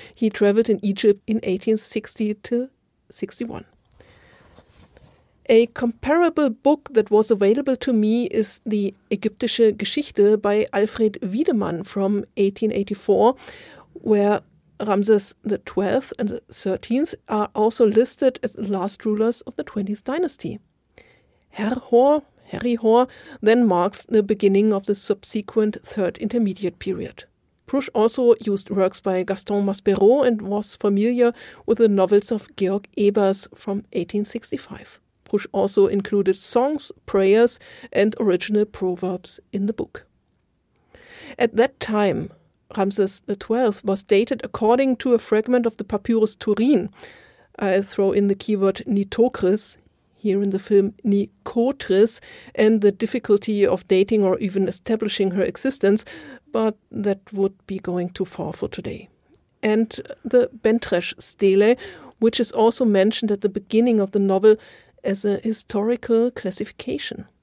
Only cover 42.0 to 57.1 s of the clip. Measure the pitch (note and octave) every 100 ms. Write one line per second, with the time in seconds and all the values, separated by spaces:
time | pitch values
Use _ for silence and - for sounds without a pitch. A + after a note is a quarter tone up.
42 | G3+ - D#3 _ _ _ - - G3 G3+
43 | G3 - - G3+ - A3+ A#3+ G3+ G3+ G3
44 | - G3+ A#3 C4 - - G#3+ B3+ C4+ A#3+
45 | C4 A#3 - G#3+ A#3 B3 A#3 - G3+ G3+
46 | - A3+ G#3+ - - G#3 B3+ A#3 - -
47 | - - - _ _ - G3+ F#3+ G3 -
48 | G3 G3 G3+ G3 - G#3 G3 F#3+ - G3+
49 | G3 - B3 - F#3 G#3 - - _ _
50 | _ _ G#3+ G3 G3+ F#3+ - G3+ G3 -
51 | G3+ G3+ - _ - A#3+ B3 C4+ - F#3+
52 | A3+ - - - - - G#3+ A3 G3+ G3+
53 | A3+ B3 - G3+ A3 G3+ G3 F3+ - F#3+
54 | F#3+ G#3+ F#3+ F#3 G3 G3 F3+ - - A3
55 | G#3+ - F#3+ F#3+ F#3 - C4 - G3+ A3
56 | - - - - _ A3+ A3 G#3+ _ A3
57 | G3+